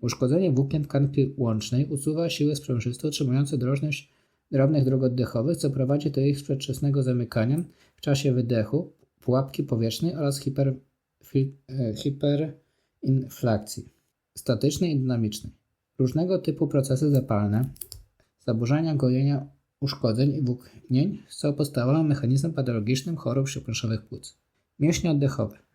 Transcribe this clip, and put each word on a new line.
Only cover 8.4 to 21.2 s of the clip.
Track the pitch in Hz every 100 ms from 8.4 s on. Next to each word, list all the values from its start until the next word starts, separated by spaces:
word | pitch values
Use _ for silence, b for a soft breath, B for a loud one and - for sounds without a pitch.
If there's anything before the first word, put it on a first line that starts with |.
| 117 113 107 165 - _ _ _
pułapki | - 127 139 -
powietrznej | 143 113 113 - 165 156
oraz | 143 139
hiperfil-, | 135 135 135 131 _ _ _ _ - 135 135 - -
e, | 135 -
hiperinflacji | - 143 139 143 147 160 - _ _ _ _ - 131 127 - 123 107 - - - _ _ _ _
statycznej | - - 110 143 147 175
i | 139
dynamicznej. | 127 117 110 104 - - _ _ _ -
Różnego | 131 151 185 180
typu | 165 143 147
procesy | 143 135 131 151
zapalne, | 135 131 104 104 107 131 - - - - _ _ _ -
zaburzenia | 113 120 151 165
gojenia | 143 127 127 139 139 - _ _ -
uszkodzeń | 139 - 117 110 143
i | 147
włóknień | 123 123 - - - 127 185 -